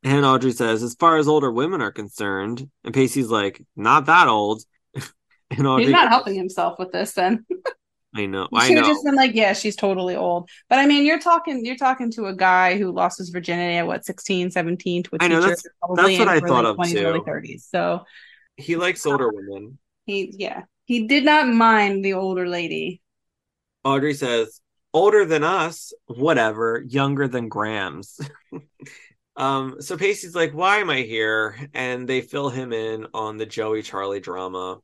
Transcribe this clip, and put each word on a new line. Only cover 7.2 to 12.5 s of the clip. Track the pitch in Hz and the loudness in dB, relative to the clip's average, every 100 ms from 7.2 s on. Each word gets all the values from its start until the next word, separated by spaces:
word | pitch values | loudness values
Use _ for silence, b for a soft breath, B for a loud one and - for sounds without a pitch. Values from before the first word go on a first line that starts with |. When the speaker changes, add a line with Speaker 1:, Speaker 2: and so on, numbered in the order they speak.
| 180 226 - | 0 0 -4
Speaker 2:
<laughs> | 370 508 - _ _ _ | -8 -8 -10 _ _ _
Speaker 1:
I | 104 | -6
know, | 101 95 92 | -4 -4 -2
Speaker 2:
He | 113 | 2
Speaker 1:
I | 123 | 4
Speaker 2:
should | - | 4
have | 311 | 2
Speaker 1:
know. | |
Speaker 2:
just | 302 | 2
been | 294 | 0
like, | 277 262 | 2 2
"Yeah, | 220 208 | 4 0
she's | 208 214 196 | 0 -4 -2
totally | 202 185 180 180 | -2 -2 -4 -4
old." | 180 175 175 b _ | -2 -4 -6 b _
But | 254 | 4
I | 277 | 4
mean, | 285 | 4
you're | 285 330 | 4 2
talking, | 339 339 330 262 233 | 2 2 2 -6 -6
you're | 254 | -2
talking | 262 254 240 | -2 0 -4
to | 226 202 | -4 -8
a | |
guy | 190 185 | 0 4